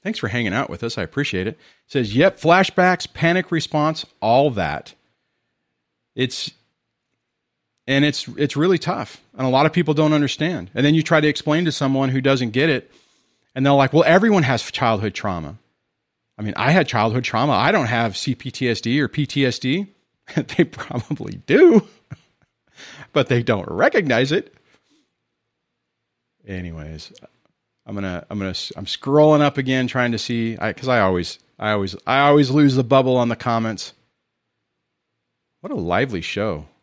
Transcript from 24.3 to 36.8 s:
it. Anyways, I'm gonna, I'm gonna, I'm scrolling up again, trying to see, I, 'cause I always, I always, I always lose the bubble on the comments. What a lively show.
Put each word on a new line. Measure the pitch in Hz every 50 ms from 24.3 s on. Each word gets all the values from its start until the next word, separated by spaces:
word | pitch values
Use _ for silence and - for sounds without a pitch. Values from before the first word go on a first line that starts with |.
it. | 165 - - - _ _ _ _ _ _ _ _ _ _ _ _ _ _ _ _ _ _ _ _ _ _ _ _ _ _ _ _ _ _ _ _ _ _ _ _ _ _ _
Anyways, | 101 95 92 90 85 82 80 76 78 80 76 - - - - - _ _ _ _ _ _ _ _ _ _ _ _
I'm | 113 104
gonna, | 104 98 95 90 87 -
I'm | _ 101 104
gonna, | 98 95 90 - - - -
I'm | - 101
scrolling | - - - - 135 139 151 151 151 151 147
up | 147 143 135 143
again, | 131 131 131 131 127
trying | 120 - 131 123 120 117
to |
see, | 107 - - 120 117 113 113 113
I, | - 90 110 -
'cause | - -
I | 131 123 117
always, | 101 95 92 90 85 - - _ _ _ _ -
I | 113 107
always, | 107 104 98 92 - - _
I | - 127 135
always | 143 147 143 151 143 127
lose | 131 151 147 139 127
the | 135 123
bubble | 113 135 135 127 131 127
on | 127 120 120
the | 117
comments. | - - 120 117 113 113 110 107 95 - - _ _ _ _ _ _ _ _ _ _ _ _ _ _ _ _ _ _ _ _ _ _ _ _ _ _ _ _ _ _ _ _ _ _
What | - 214
a | 294
lively | - 82 85 90 98 131 135 107 87
show. | 80 - - 98 104 110 85 73 71 _ _ _